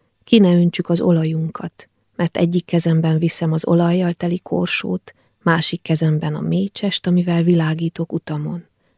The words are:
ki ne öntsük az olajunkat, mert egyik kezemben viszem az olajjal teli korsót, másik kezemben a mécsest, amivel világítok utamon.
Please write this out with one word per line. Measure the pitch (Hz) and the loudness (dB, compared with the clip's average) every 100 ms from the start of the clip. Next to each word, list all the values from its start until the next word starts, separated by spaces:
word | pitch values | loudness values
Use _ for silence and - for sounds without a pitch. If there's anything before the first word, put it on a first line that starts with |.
| _ _ | _ _
ki | - 233 | 2 6
ne | 185 | 6
öntsük | 175 175 - - | 6 2 0 -2
az | 170 | 0
olajunkat, | 185 165 160 160 160 - - _ - _ _ - | 2 2 0 -2 -6 -8 -12 _ -20 _ _ -6
mert | 170 - | -4 0
egyik | 170 175 | 0 0
kezemben | - 170 165 160 160 160 | -2 -2 2 0 2 0
viszem | 165 - 160 | 0 -2 -2
az | 160 - | -2 0
olajjal | 170 170 175 180 | 2 2 2 0
teli | 170 175 175 | -2 -4 -4
korsót, | - 175 180 - - 185 - _ _ _ | -4 -4 -2 -4 -4 -6 -8 _ _ _
másik | 175 165 - 175 | 0 0 -2 -6
kezemben | - 156 160 156 156 | -4 0 0 0 -2
a | 151 | -6
mécsest, | 160 170 196 - 202 - - | -4 -2 -4 -4 -4 -2 0
amivel | 180 175 170 | 0 2 0
világítok | 170 175 156 160 165 - 165 | 2 2 2 -2 -4 -6 -6
utamon. | 160 - 151 151 175 - _ _ | -6 -6 -8 -6 -10 -12 _ _